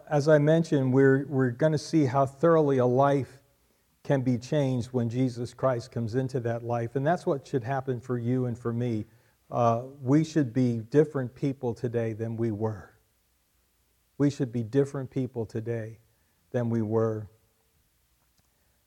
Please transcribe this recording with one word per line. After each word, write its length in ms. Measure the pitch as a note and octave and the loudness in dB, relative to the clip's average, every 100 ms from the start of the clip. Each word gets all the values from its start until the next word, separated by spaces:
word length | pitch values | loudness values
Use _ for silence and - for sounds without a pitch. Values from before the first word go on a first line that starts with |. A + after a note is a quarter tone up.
| - | -4
as 200 | D3+ C#3 | 0 4
I 100 | D3+ | 4
mentioned, 540 | D3 E3 E3 D3 C3 | 6 4 2 2 2
we're, 340 | B2+ C3+ C3+ C#3 | 6 6 6 2
we're 220 | C3+ C3 | 0 0
gonna 260 | A#2+ D#3 D3+ | 2 0 0
see 260 | - E3+ C#3 | 0 2 2
how 200 | C3+ C3+ | 2 0
thoroughly 540 | - E3+ D#3+ D3 C3+ | 2 4 4 4 4
a 80 | B2 | 4
life 560 | B2 C#3 C#3+ A#2+ - _ _ _ _ _ _ - | 4 4 2 -2 -10 _ _ _ _ _ _ -2
can 160 | C#3+ | 0
be 180 | B2+ A#2+ | 0 -2
changed 500 | - D3+ C3+ B2+ A2 | 0 -2 0 -2 -2
when 160 | B2+ A#2 | -2 -2
Jesus 440 | A#2+ C3 A#2 A#2+ | 0 -2 -2 -10
Christ 380 | - C3 A#2+ - | -2 -2 -2 -4
comes 240 | - A#2 B2 | -6 -4 -4
into 240 | C3 C3+ | -4 -4
that 220 | A#2 A#2 | -4 -6
life. 320 | A#2 A#2+ A#2 C#3 | -4 -4 -4 -4
And 100 | C#3 | -2
that's 220 | F3 F#3 | -2 -2
what 200 | C#3+ - | -4 -4
should 180 | C3+ A2+ | -6 -4
happen 360 | C3+ C3 B2 | -6 -4 -6
for 160 | - B2 | -6 -4
you 300 | A#2 B2+ B2 | -2 -2 -2
and 100 | A#2 | -4
for 160 | A#2+ | -6
me. 340 | A#2 B2 A2 - _ _ _ - | -4 -2 -4 -6 _ _ _ -8
Uh, 320 | B2+ A#2 A#2 C3 C#3+ | 0 2 2 -4 -8
we 220 | B2+ D3 D#3+ | 2 2 2
should 280 | E3 C3 | 0 0
be 260 | A#2 B2 A#2 A2 | 0 0 0 0
different 420 | D3 D3+ C#3 B2 | 2 2 0 -8
people 400 | - C#3+ C3 B2 | -6 -6 -4 -6
today 400 | A#2 B2+ A#2 A2+ | -4 -4 -4 -4
than 240 | A2 A2+ A2+ | -4 -6 -4
we 140 | A#2 | -4
were. 400 | G#2 A2 G#2 - _ _ _ _ _ _ _ _ _ _ _ _ - | -2 -4 -6 -12 _ _ _ _ _ _ _ _ _ _ _ _ -2
We 100 | C#3+ | 0
should 220 | - C3 | 0 -4
be 140 | A#2+ A2 | -4 -2
different 440 | C3+ C#3 C#3 B2+ | 0 0 -2 -8
people 380 | - B2+ A#2+ A2 | -6 -6 -6 -8
today 520 | - A2 A#2 A2 A2+ _ _ _ _ _ | -6 -6 -8 -8 -16 _ _ _ _ _
than 180 | B2 A#2 | -4 -2
we 140 | A#2 | -2
were. 460 | G#2+ A2+ A2+ A2 G#2+ _ _ _ _ _ _ _ _ _ _ _ _ _ _ _ | 0 0 0 -2 -8 _ _ _ _ _ _ _ _ _ _ _ _ _ _ _